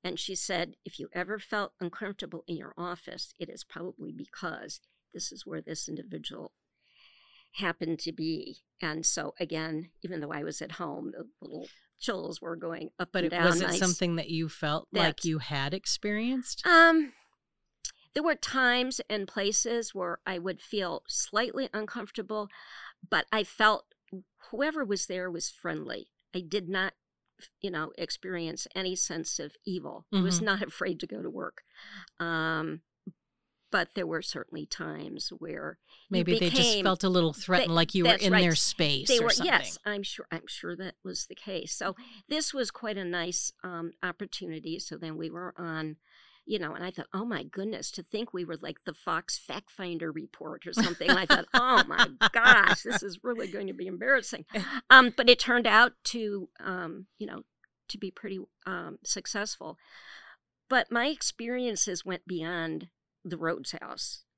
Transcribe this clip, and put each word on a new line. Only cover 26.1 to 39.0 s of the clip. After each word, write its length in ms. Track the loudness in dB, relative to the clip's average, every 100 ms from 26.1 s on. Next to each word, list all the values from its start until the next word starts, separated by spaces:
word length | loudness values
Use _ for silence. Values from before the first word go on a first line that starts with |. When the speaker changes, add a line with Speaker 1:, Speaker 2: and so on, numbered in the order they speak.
| _ _
Speaker 1:
I 60 | -8
did 280 | -4 -4 -2
not, 260 | -2 -2 _ _ _ _ _ -20 _
you 100 | -6
know, 220 | -4 -6 -6
experience 680 | -8 -6 -6 -6 -6 -8 -8
any 220 | -6 -4 -2
sense 420 | -4 -4 -4 -6
of 180 | -8 -10 -8
evil. 400 | -6 -6 -12 -2
I 80 | 2
was 140 | 2 2
Speaker 2:
Mm-hmm. 80 | 0
Speaker 1:
not 160 | 0
<laughs> 40 | -2
afraid 340 | -4 -4 -4
to 60 | -6
go 160 | -8
to 80 | -8
work. 320 | -8 -10 -12 _ -20 -18 -18 -20 _
Um, 640 | -4 -2 0 -2 -4 -8 _ _ -18 -18 _ _ _ _ _
but 200 | -2 0
there 120 | -4 -4
were 160 | -4
certainly 420 | -4 -8 -10 -10
times 640 | -10 -8 -8 -8 -10 -8 -8
where 500 | -8 -10 -8 -10 -12 _ -20 _
you 100 | 0
Speaker 2:
Maybe 80 | 4 4
they 100 | 4
just 80 | 6
Speaker 1:
became 280 | 4 4
Speaker 2:
felt 200 | 2 2
a 40 | 4
little 240 | 4 4
threatened, 380 | 0 2 2 4
Speaker 1:
they, 20 |
Speaker 2:
like 200 | 4 4
you 100 | 4
were 60 | 6
Speaker 1:
that's 120 | 6
Speaker 2:
in 80 | 6
Speaker 1:
right. 80 | 6
Speaker 2:
their 140 | 6
space 560 | 6 2 2 2 2